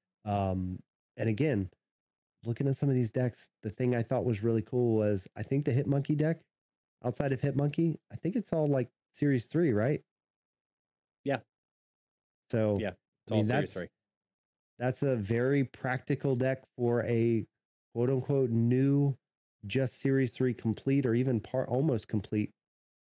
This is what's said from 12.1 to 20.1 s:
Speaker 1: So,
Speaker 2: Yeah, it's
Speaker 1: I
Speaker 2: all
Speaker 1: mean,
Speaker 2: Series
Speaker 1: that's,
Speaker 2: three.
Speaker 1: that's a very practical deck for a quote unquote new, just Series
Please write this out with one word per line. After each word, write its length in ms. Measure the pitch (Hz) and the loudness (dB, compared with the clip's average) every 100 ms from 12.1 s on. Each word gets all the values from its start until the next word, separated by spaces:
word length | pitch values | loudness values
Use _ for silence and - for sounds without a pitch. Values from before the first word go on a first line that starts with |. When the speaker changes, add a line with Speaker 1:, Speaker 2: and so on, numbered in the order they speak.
| _ _ _ - | _ _ _ -4
Speaker 1:
So, 280 | 117 110 101 | 0 0 0
Speaker 2:
Yeah, 120 | 104 | -4
it's 420 | 90 _ _ - | -8 _ _ -4
Speaker 1:
I 20 | |
Speaker 2:
all 40 | 110 | 0
Speaker 1:
mean, 60 | |
Speaker 2:
Series 160 | 107 127 | 2 0
Speaker 1:
that's, 120 | - | -2
Speaker 2:
three. 160 | 95 85 _ _ _ _ _ _ _ _ - | -6 -12 _ _ _ _ _ _ _ _ -6
Speaker 1:
that's 240 | 123 127 | -4 -2
a 140 | 139 123 | -2 0
very 480 | 98 117 127 143 | 0 0 2 2
practical 720 | 131 - 131 127 - 139 143 127 | 0 -4 -6 -6 -4 -2 0 0
deck 260 | 127 135 - - | 0 -2 -8 -4
for 260 | 120 120 | 0 0
a 420 | 113 117 113 113 - _ _ _ _ | 2 2 2 0 -2 _ _ _ _
quote 160 | 117 123 | -2 0
unquote 400 | 135 120 139 127 | 0 0 0 2
new, 680 | 117 117 123 139 143 143 131 _ _ _ _ 104 | 2 2 4 4 2 2 -2 _ _ _ _ -4
just 340 | 131 131 - | -2 -2 -2
Series 320 | 139 | 0